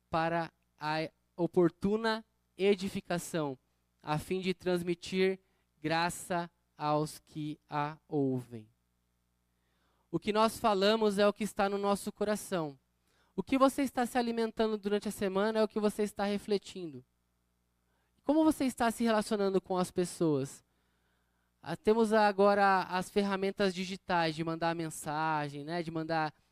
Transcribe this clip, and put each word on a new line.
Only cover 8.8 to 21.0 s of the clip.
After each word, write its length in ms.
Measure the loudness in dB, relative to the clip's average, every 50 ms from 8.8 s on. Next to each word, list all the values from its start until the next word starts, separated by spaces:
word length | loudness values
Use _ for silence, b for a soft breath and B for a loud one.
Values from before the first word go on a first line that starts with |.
| _ _ _ _ _ _ _ _ _ _ _ _ _ _ _ _ _ _ _ _ _ _ _ _ _ _
O 100 | -6 -4
que 140 | -2 0 2
nós 240 | 4 2 2 2
falamos 600 | 0 0 2 2 4 4 4 4 4 2 2 2 4
é 80 | 2
o 60 | 2 2
que 100 | 0 -4
está 260 | -4 -2 -2 -2 -2
no 80 | -2
nosso 340 | -2 0 0 0 0 -2 -6
coração. 680 | -6 -4 -2 -2 -2 -4 -4 -4 -4 -4 -4 -4 -6 -12 _ _ _ _ _ _ _ _ _ _ _
O 80 | -8 -4
que 140 | -2 2
você 260 | 4 4 4 4 0 -4
está 220 | -2 -2 -4 -4
se 120 | -2 -2
alimentando 600 | -2 -2 -2 -2 -2 -2 -2 0 -2 -2 0 -2
durante 300 | -4 -2 -2 -2 -2 -2
a 40 | -4
semana 480 | -6 -4 -2 0 0 2 0 2 2 2
é 40 | 0
o 40 |
que 120 | 0 0 0
você 220 | 0 0 0 -2
está 240 | -4 -4 -4 -4 -2
refletindo. 800 | -2 -2 -4 -2 -2 -2 -2 -2 -6 -12 -12 -10 -10 -12 -14 -18 _ _ _ _ _ _ _ _ _ _ _ _ _ _ _ _ _ _ _ _ _ _ _ _
Como 200 | 0 2 4 4
você 220 | 4 2 2 0
está 240 | -2 -2 0 0 0
se 140 | 0 0 0
relacionando 580 | 2 2 2 0 0 0 0 0 0 0 0
com 160 | 0 0 -2
as 140 | -2 -2 -2
pessoas? 760 | -2 -4 -4 -4 -2 0 0 2 2 0 -2 -4 -10 -16 _ _ _ _ _ _ _ _